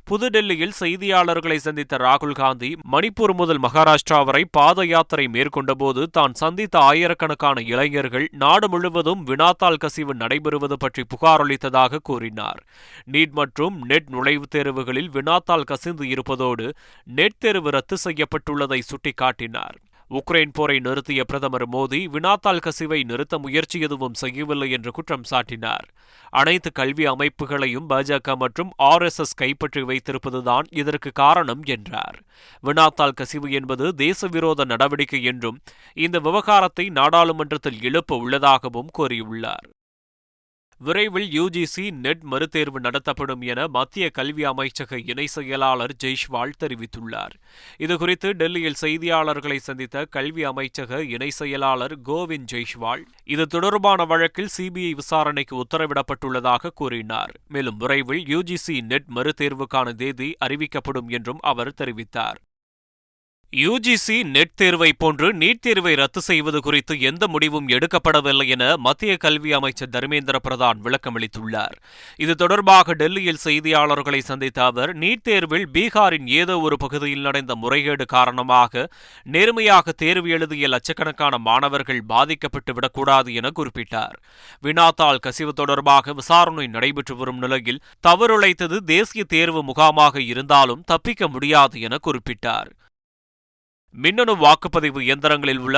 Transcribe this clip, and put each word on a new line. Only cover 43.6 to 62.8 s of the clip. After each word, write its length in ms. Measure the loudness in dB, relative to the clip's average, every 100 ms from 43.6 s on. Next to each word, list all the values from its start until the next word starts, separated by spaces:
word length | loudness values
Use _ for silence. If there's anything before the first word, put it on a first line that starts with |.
| -4
மத்திய 380 | -2 -4 -4 -6
கல்வி 340 | -4 -6 -4 -4
அமைச்சக 540 | -4 -6 -8 -10 -10 -10
இணை 200 | -8 -8
செயலாளர் 640 | -8 -8 -2 0 0 -2 -6
ஜெய்ஷ்வால் 600 | -6 -6 -6 -6 -6 -6
தெரிவித்துள்ளார். 720 | -8 -8 -12 -14 -12 -10 -12 -14 _ _ -20 -10
இதுகுறித்து 520 | -4 -2 0 -2 -2
டெல்லியில் 480 | -2 -2 -2 -4 -4
செய்தியாளர்களை 760 | -4 -4 0 0 0 -4 -4 -6
சந்தித்த 480 | -8 -12 -10 -8 -8
கல்வி 400 | -6 -8 -6 -6
அமைச்சக 560 | -6 -8 -10 -8 -8 -6
இணை 200 | -8 -8
செயலாளர் 680 | -8 -8 -2 0 0 -2 -8
கோவிந்த் 480 | -6 -6 -6 -8 -8
ஜெய்ஷ்வால், 540 | -10 -10 -8 -8 -8 -10 _
இது 240 | -8 -4 -2
தொடர்பான 580 | 0 0 2 4 4 2
வழக்கில் 480 | 2 2 -2 -8 -6
சி 120 | -8
பி 140 | -6 -6
ஐ 80 |
விசாரணைக்கு 600 | -6 -2 0 0 -2 -6 -8
உத்தரவிடப்பட்டுள்ளதாக 1200 | -6 -4 -2 -2 -4 -8 -6 -2 0 0 -2 -8
கூறினார். 580 | -8 -6 -8 -8 -8 -12 _
மேலும் 300 | -6 -6 -4
விரைவில் 460 | -2 -2 -2 -6 -4
யூ 140 | -4
ஜி 160 | -4 -6
சி 240 | -6 -6
நெட் 280 | -4 -4 -4 -4
மறுதேர்வுக்கான 800 | -4 -2 -4 -4 -4 -2 -2
தேதி 360 | -4 -8 -6 -10 -6 -6
அறிவிக்கப்படும் 640 | -4 -6 -6 -6 -8 -6
என்றும் 320 | -8 -8 -6
அவர் 360 | -4 -2 -6 -6
தெரிவித்தார். 600 | -8 -8 -10 -6 -6 -8 _ _ _ _